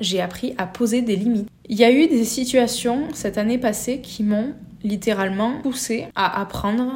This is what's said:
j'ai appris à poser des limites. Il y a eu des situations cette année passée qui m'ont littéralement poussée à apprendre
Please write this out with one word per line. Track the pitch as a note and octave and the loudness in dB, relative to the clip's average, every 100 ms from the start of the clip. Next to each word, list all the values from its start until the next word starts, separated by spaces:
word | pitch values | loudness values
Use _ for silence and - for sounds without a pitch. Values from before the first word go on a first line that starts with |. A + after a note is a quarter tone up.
j'ai | G3 F#3 | -4 -2
appris | F3+ - B3+ B3+ | -4 -4 -8 -4
à | F3+ | -6
poser | - A#3 A#3+ | 0 2 2
des | A#3 F#3+ | 2 0
limites. | G#3+ A3 G3+ _ - | 2 0 -2 _ -4
Il | G#3 | 4
y | |
a | A#3 | 6
eu | C4 E4 | 8 6
des | C4+ | 4
situations | A3+ - B3+ B3+ A3+ - A#3+ B3 D#4 | 2 -2 2 2 2 0 -2 -2 -4
cette | D#4 G#3+ G3+ | -4 -4 -2
année | G#3+ B3 | 0 0
passée | B3 G#3+ - C4 | 0 -2 -4 -4
qui | - - | -6 -4
m'ont | G#3 G#3 B3 D4 - - | 0 0 -2 -8 -16 -8
littéralement | G#3+ G3+ A3 G3 F#3+ F#3+ A3 C#4+ | -4 -2 0 0 0 0 -2 -2
poussée | C#4 B3 - A3+ - | -4 -4 -4 -6 -6
à | - F#3 G3 | -2 -2 -2
apprendre | G3 - G3+ A3 B3+ | -6 -4 -2 0 -2